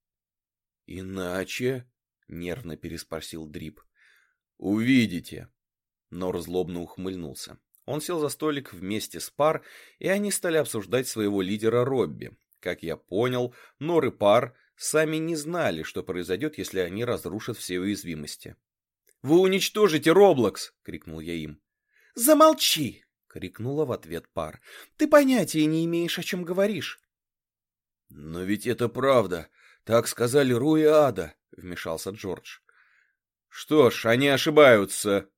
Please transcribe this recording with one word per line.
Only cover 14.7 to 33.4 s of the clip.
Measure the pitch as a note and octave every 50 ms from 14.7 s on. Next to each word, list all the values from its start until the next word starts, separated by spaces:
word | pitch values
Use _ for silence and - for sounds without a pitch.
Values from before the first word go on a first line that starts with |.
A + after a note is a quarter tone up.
| _
сами | - - - - D#3 D#3+ D#3 D#3+ D#3
не | D#3+ E3 E3+
знали, | D3+ D3 D#3 F3 F3 D3+ G#2+ F2 D#2 D#2+
что | - - G2 -
произойдёт, | - E2 F2+ F2 E2+ F#2 F#2+ C#3 D3+ - -
если | F#2 - - F#2
они | F2+ E2+ F#2 G#2+ A#2+
разрушат | B2 A2 E2+ - E2+ F2 G#2+ - - A2+ -
все | - - F2+ F2+
уязвимости. | F2+ G2+ G#2 F#2+ - F2 E2 D#2 D2 D2 - - - - - _ _ _ _ _ _ _ _ _ _ _ _ _
"Вы | - B2+ D#3+ F3+
уничтожите | F#3+ F#3+ F#3+ F#3+ F#3 - - G#3+ G#3+ F#3+ D#3 D3+ D3+ D#3+
Роблокс!" | E3 F#3+ G3+ G3 E3 C3 A2+ G2 - - - - _ _ _
крикнул | E2 E2 D#2+ - E2 D#2 D#2+
я | D#2 E2 E2+
им. | E2 D#2 D2+ D2 - _ _ _ _ _ _ _ _ _ _ -
"Замолчи!" | B3 A#3 C#4+ D#4 D4 D#4 D#4+ D#4 D#4 - - - D#3+ D3 G#2 E2 - _ _ _ _ _ _
крикнула | - - F2 F2+ - - G#2+ B2+ C#3 D3+ D#3
в | C3
ответ | A2 - - E2 E2 E2 - _
Пар. | - F2 D#2+ D#2 - - _ - - - - _ _ -
"Ты | D4+ D4+
понятия | D#4 D4 C#4+ C4 C4 A#3 E3 - - D#3+ D3+
не | D3+ D#3+ D#3+ E3
имеешь, | E3+ E3+ E3+ E3+ E3 - -
о | E3
чём | - - F3+ F3+
говоришь!" | D#3+ F3+ F#3+ G3 G#3+ G#3+ D#3 - - - _ _ _ _ _ _ _ _ _ _ _ _ _ _ _ _ _ _ _ _ _ _ _
"Но | - D#2 D2 D#2+ E2 F2 F#2
ведь | F#2 G#2 G2+ -
это | A#2+ A2+ - B2 A2+
правда! | - B2+ B2+ C#3 C3+ B2 G#2 F2+ F2 E2 D#2+ - _ _ _ _ _ _ _
Так | - A2 A#2 A2+ -
сказали | - - A#2 A#2+ A#2+ D3 C#3 B2+ B2
Ру | A2+ C3 D#3 D#3 D#3
и | D#3
Ада!" | D3+ D#3 D3+ D3 C3+ A2 F#2 E2 D#2+ - _ _ _
вмешался | - - F2+ F2+ F2 - - F2 E2 E2 - G2
Джордж. | G2+ G#2+ - G2 E2+ - - - - - _ _ _ _ _ _ _ _ _ _ _ _ _ _ _ _